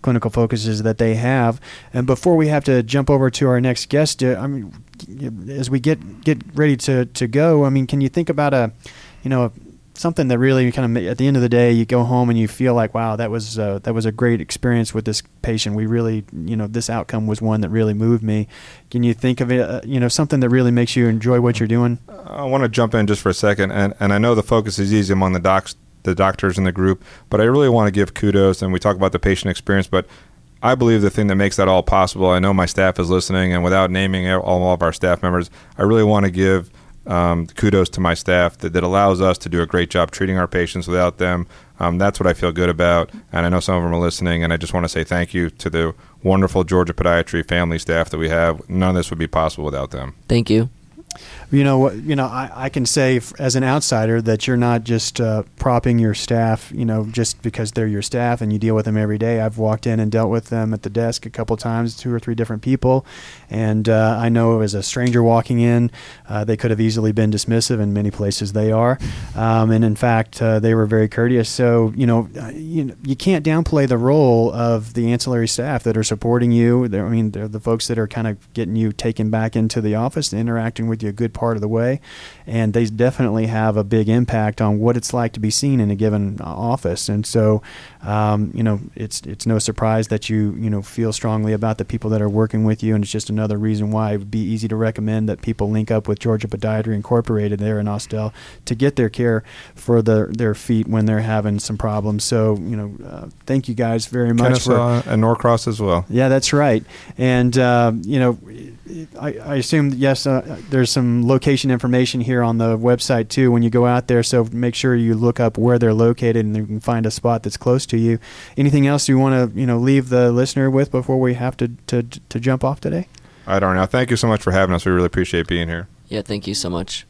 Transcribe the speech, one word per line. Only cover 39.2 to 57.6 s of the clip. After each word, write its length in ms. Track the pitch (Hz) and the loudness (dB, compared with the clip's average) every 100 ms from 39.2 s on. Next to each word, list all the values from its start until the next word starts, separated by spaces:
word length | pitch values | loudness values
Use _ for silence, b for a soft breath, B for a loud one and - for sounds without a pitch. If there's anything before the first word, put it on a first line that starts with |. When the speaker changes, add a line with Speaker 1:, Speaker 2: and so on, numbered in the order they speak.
Speaker 2:
us 160 | 95 90 | 2 0
to 100 | - | -2
do 100 | 85 | -4
a 60 | 85 | 0
great 240 | 90 87 | -2 0
job 200 | - 85 | 0 -2
treating 280 | - 98 92 | -2 -2 -2
our 80 | 87 | -2
patients. 420 | 87 85 92 85 | -2 -2 -4 -4
Without 300 | 90 90 - | 0 0 0
them, 280 | 90 90 87 B B - | -2 -2 -6 B B -4
um, 200 | 85 87 | -2 0
that's 200 | 98 - | 0 2
what 80 | 92 | 0
I 60 | |
feel 180 | 85 87 | 0 -2
good 200 | 82 90 | 0 -2
about, 400 | 82 87 85 82 B - | 2 2 2 0 B -8
and 140 | 87 | -2
I 60 | 85 | 0
know 100 | 90 | 0
some 160 | - 92 | 0 -2
of 60 | |
them 100 | 85 | 0
are 80 | 85 | 0
listening, 420 | 87 - 90 85 | -2 -2 -2 -2
and 100 | 82 | -2
I 40 | 85 | -2
just 160 | 82 | -4
wanna 160 | 92 82 | -4 -4
say 160 | - | -4
thank 300 | 78 87 85 | -4 -2 -2
you 160 | 90 85 | -2 -4
to 180 | - - | -6 -6
the 260 | 82 80 - b b | -2 -4 -6 b b
wonderful 420 | 95 95 95 98 | 0 2 2 0
Georgia 300 | 90 92 85 | 2 2 2
Podiatry 520 | 85 87 85 85 85 80 | 0 2 2 0 -4 -2
family 320 | 87 87 82 | -2 0 -4
staff 300 | - 82 82 | -2 -2 -2
that 100 | 80 | -2
we 120 | 80 | -2
have. 360 | 82 85 78 - | 2 0 0 -4
None 220 | 90 92 | 0 0
of 60 | 90 | 0
this 140 | 82 | -2
would 80 | 82 | -4
be 80 | 80 | -2
possible 380 | 82 80 - 76 | 0 -2 -2 -6
without 240 | 69 67 | -6 -8
them. 240 | 67 65 - - | -8 -12 -14 -2
Speaker 3:
Thank 200 | 117 117 | 0 2
you. 220 | 110 120 - - - - B B B B | 2 0 -6 -20 -20 -18 B B B B
Speaker 1:
You 100 | 139 | 2
know 160 | 139 135 | 4 4
what, 160 | 131 104 | 2 0
you 140 | 147 147 | -4 -2
know, 100 | 180 | -2
I, 240 | 120 330 | -6 -10
I 160 | 117 131 | -8 -6
can 160 | 143 | -4
say 340 | 120 - 131 127 | -2 0 2 0
f-, 140 | - - | -2 -6
as 160 | 135 | -2
an 80 | 127 | 0
outsider 580 | 131 143 - 117 110 117 | 0 0 0 -2 0 0
that 260 | 113 107 - | 0 -2 0
you're 80 | 123 | 0
not 260 | 120 117 | 2 0
just, 380 | 113 117 - - | 0 -2 -2 -4
uh, 240 | 117 110 - - | -2 -2 -6 -4
propping 440 | 135 120 - 117 | 0 0 2 2
your 120 | 113 | 2
staff, 600 | 104 - 117 113 110 - | 0 -2 0 2 0 -4
you 100 | - | -6
know, 200 | 117 110 | -2 -2
just 360 | 107 120 113 - | -4 -4 -4 -4
because 280 | 117 - | -6 -6